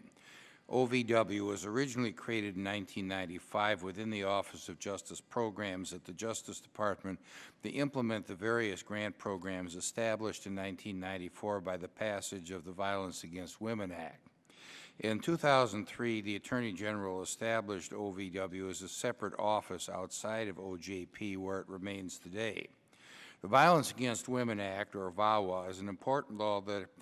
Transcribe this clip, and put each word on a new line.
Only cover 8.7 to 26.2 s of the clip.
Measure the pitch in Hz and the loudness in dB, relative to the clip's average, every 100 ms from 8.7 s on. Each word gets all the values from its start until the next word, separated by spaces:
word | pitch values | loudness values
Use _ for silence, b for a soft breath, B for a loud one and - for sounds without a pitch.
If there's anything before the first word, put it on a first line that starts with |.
| 92 | -2
grant | - 104 104 - | -4 -4 -4 -4
programs | 110 95 95 92 90 87 | -4 -4 -4 -4 -4 -6
established | - - 113 107 107 90 101 | -4 0 0 0 -2 -4 -6
in | |
nineteen | 98 98 90 107 95 | -4 -4 -6 -6 -6
ninety-four | 92 95 87 - 104 101 | -4 -4 -6 -4 -2 0
by | 92 90 | -2 -4
the | 90 | -6
passage | - 110 101 - 98 82 | -4 -2 -2 -4 -6 -8
of | 92 85 | -8 -8
the | |
Violence | 90 98 101 92 82 | -4 -2 0 -2 -6
Against | 82 90 85 - | -8 -8 -10 -6
Women | 110 110 95 | -4 -2 -4
Act. | 82 80 - - _ B B B B B - | -6 -8 -10 -20 _ B B B B B -2
In | 110 107 | 0 2
two | 165 165 | 2 6
thousand | 147 135 120 104 98 | 8 8 8 2 -4
three, | - 120 110 | -2 0 2
the | 101 101 | 0 -4
Attorney | - 127 117 | 0 0 0
General | 90 107 104 98 92 | -2 -2 0 -2 -2
established | 90 - 113 113 104 95 - | -4 -2 2 2 2 -2 -4
O | 104 104 | -4 -2
V | 92 98 | -2 -4
W | 92 95 92 95 | -2 -2 -2 -4
as | 87 | -4
a | 92 | -6
separate | - 123 117 101 - | -2 -2 -2 -4 0
office | 104 104 - 90 - | 2 2 0 -6 -4
outside | 92 92 - 107 110 107 | -4 -4 -4 -2 -2 -2
of | 87 | -4
O | 95 90 | -6 -6
J | 82 95 87 | -6 -6 -6
P, | - 107 95 | -6 -4 -2
where | 95 95 | -2 -4
it | 92 | -4
remains | 95 98 98 90 - | -6 -6 -6 -8 -10
today. | 87 98 110 87 - - _ B B B B B | -8 -4 -2 -2 -6 -12 _ B B B B B
The | 98 | 6
Violence | 127 165 165 127 | 10 12 10 6
Against | 117 123 113 - | 0 0 0 0
Women | 127 120 104 | 2 2 0
Act, | 98 95 104 101 | 0 -2 -4 -4
or | 92 | -2
vawa, | 87 107 107 95 92 92 | 2 6 6 4 0 -2
is | 92 | -4
an | 101 | -6
important | 92 131 139 | -2 2 2